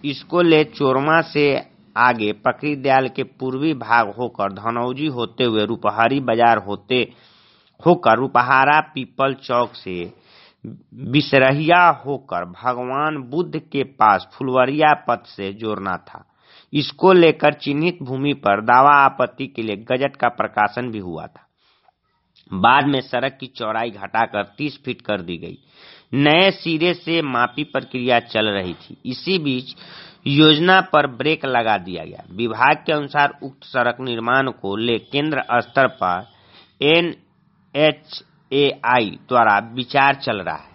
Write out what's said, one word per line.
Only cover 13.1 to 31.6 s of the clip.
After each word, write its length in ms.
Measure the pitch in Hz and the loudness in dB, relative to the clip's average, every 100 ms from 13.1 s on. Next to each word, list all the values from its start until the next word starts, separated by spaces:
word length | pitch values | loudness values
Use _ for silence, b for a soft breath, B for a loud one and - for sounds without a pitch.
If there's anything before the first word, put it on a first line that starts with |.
| 156 120 | -6 -8
बुद्ध 280 | 147 165 156 | -6 -6 -8
के 200 | - 143 131 | -8 -6 -6
पास 340 | _ 110 98 - | _ 2 2 -2
फुलवरिया 600 | - 131 127 127 143 151 147 - | -10 -2 0 0 2 2 2 0
पथ 180 | 120 - | -4 -6
से 260 | - 98 | -10 -10
जोड़ना 420 | 101 110 104 98 87 | -8 -6 -6 -6 -8
था। 220 | - - _ b b b b | -10 -20 _ b b b b
इसको 400 | 147 139 - 185 | -6 -6 0 4
लेकर 380 | 180 165 151 151 | 6 6 4 0
चिन्हित 480 | 147 - 143 170 175 | 0 -6 -2 -2 -4
भूमि 320 | 123 131 143 139 | -10 -4 -4 -2
पर 280 | 101 101 | 0 0
दावा 340 | 107 127 139 143 | 4 6 6 6
आपत्ति 480 | 139 135 127 - 139 | 4 2 -4 -4 -12
के 160 | - | -8
लिए 140 | 110 101 110 | -8 -8 -4
गजट 300 | 127 139 139 | -2 -2 -2
का 120 | 120 | -4
प्रकाशन 560 | - 107 - 107 - 123 | -2 -4 0 0 -2 -8
भी 80 | 110 | -8
हुआ 260 | 92 78 80 | -10 -12 -14
था। 140 | _ _ _ _ _ _ _ _ _ _ _ _ | _ _ _ _ _ _ _ _ _ _ _ _
बाद 360 | 95 113 135 139 | 0 4 4 2
में 140 | 139 | -2
सड़क 360 | 127 123 131 135 | -4 -6 -6 -8
की 60 | 131 | -20
चौड़ाई 420 | - 110 110 120 | -10 -6 -4 -6
घटाकर 520 | 101 98 110 113 104 98 _ | -10 -6 -2 -2 -2 -6 _
तीस 200 | 147 - | -10 -8
फीट 160 | - 120 | -12 -12
कर 200 | - 104 | -6 -6
दी 160 | 87 85 | -6 -10
गई। 220 | 85 - b b b b b | -12 -18 b b b b b
नए 360 | 131 147 160 196 | 0 2 4 2
सिरे 400 | 190 165 156 175 | 0 -6 -2 -2
से 280 | 175 - 165 | -2 -4 -2
मापी 400 | 151 123 123 - 147 | -2 -2 -2 -2 -6
प्रक्रिया 520 | 139 131 127 123 120 | -6 -6 -6 0 0
चल 260 | 117 113 107 | 0 -2 -2
रही 260 | 98 92 | -2 -6
थी। 220 | 80 - - - | -10 -16 -16 -12
इसी 320 | 123 - 190 | -10 -4 -2
बीच 360 | 147 127 135 - B B B B - | -2 -6 -8 -20 B B B B -2
योजना 540 | 139 156 151 175 185 180 | 4 6 6 4 4 4
पर 140 | 151 143 | 2 0
ब्रेक 320 | 117 139 156 143 | -2 -2 -2 -2
लगा 300 | 123 | -2